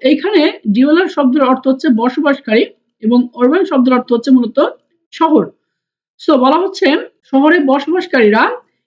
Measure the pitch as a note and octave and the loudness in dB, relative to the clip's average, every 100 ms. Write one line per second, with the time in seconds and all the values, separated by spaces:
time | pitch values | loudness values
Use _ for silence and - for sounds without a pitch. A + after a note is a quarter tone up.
0 | C4 - G4 G4 D#4+ - A3 G#3 C#4+ E4 | -2 -2 0 0 0 -2 -4 0 2 2
1 | F#4+ D4+ C4 D4 C4 C4 C4 C4 D#4 A3 | 0 -2 0 0 0 -2 -2 -2 -2 0
2 | B3+ D4 D4 C#4 - A3 - - _ _ | -2 -2 -2 -2 -2 -2 -2 -8 _ _
3 | A3 B3 B3 A#3+ B3 F4+ F#4 D4 B3 B3+ | -2 0 -2 0 0 2 0 0 0 0
4 | B3 A#3 C#4 B3+ A3 C4+ - - _ _ | -2 -2 2 2 2 -2 -4 -4 _ _
5 | _ - D#4+ C#4+ E3 - _ _ _ _ | _ -4 0 0 -2 -8 _ _ _ _
6 | _ _ - C4+ C4 D#4+ F#4+ - D#4+ D4+ | _ _ -2 0 2 0 -2 -2 0 0
7 | - _ _ C4+ D4+ F4 C#4 C#4 D#4 F4+ | -4 _ _ 0 2 2 2 -2 -2 -4
8 | F4+ C4 G#3 A3 G4 B4 - _ | -2 0 2 2 0 -4 -16 _